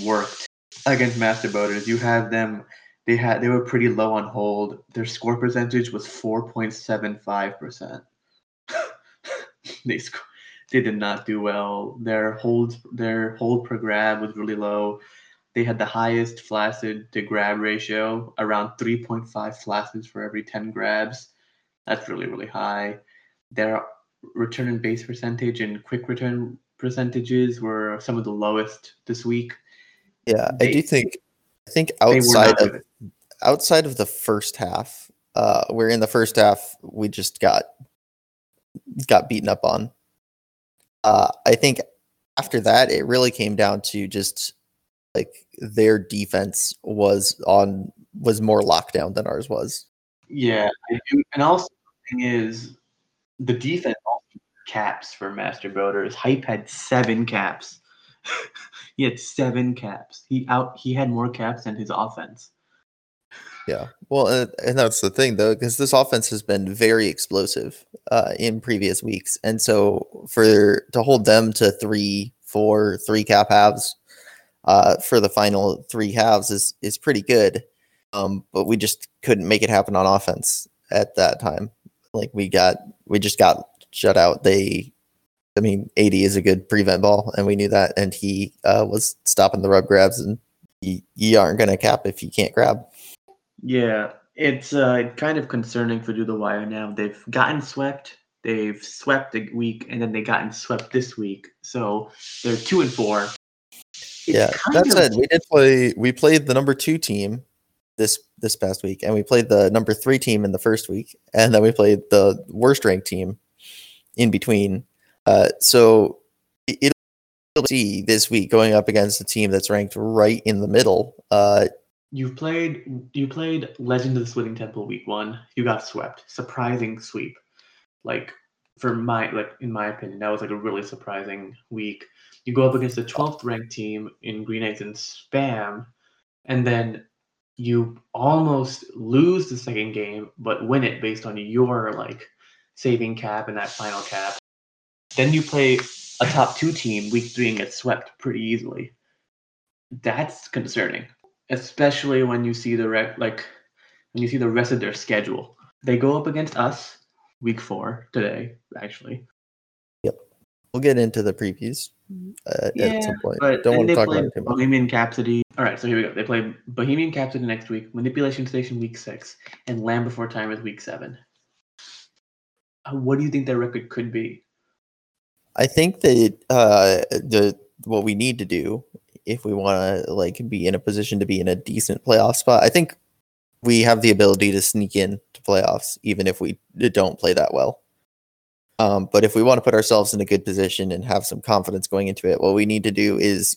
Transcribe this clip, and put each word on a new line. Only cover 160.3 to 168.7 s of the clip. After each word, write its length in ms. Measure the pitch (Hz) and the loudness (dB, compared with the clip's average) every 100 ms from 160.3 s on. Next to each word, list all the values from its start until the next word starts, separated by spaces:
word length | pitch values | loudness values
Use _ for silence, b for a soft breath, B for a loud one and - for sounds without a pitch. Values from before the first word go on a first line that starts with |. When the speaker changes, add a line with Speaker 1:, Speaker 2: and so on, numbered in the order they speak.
| _ _ _ _ | _ _ _ _
Speaker 2:
We'll 80 | 123 | 0
get 160 | 143 123 | 2 4
into 240 | 113 113 | 2 0
the 100 | 104 | -2
previews, 560 | 92 101 92 113 - - _ _ 190 185 - - | -2 -6 -6 -10 -10 -12 _ _ -16 -16 -16 -8
uh, 220 | - - | -4 -4
Speaker 1:
Yeah, 120 | - 220 | -2 -2
Speaker 2:
at 180 | 220 | 0
some 120 | 214 - | -4 -6
point. 180 | - - | -6 -2
Speaker 1:
but 220 | 139 127 | 0 2
Speaker 2:
Don't 80 | 120 | 2
Speaker 1:
then 60 | 123 | 2
Speaker 2:
wanna 80 | 113 | 4
Speaker 1:
they 80 | 110 | 4
Speaker 2:
talk 120 | 107 | 2
Speaker 1:
play 120 | 101 | 0
Speaker 2:
about 80 | - | -2
it 60 | |
too 100 | - | -6
much. 120 | 123 123 | -6 -2
Speaker 1:
Bohemian 320 | 131 131 123 | 2 2 2
Capsody. 540 | 120 117 - 117 117 - - | 0 -2 -2 -2 -2 -4 -4
All 80 | 117 | -4
right, 120 | - | -4
so 100 | 120 | -2
here 100 | 113 | -2
we 60 | |
go. 100 | 107 | -2
They 100 | 98 | -6
play 300 | 107 117 110 - - | -4 -4 -4 -12 -12
Bohemian 440 | 123 135 151 165 | -6 -2 -2 -2
Capsody 340 | 151 131 131 120 | -4 -6 -6 -6
next 220 | 113 - | -6 -8
week, 260 | 110 - | -10 -10
Manipulation 540 | 120 127 131 139 135 127 | -8 -6 -4 -4 -4 -6
Station 320 | 127 123 | -6 -6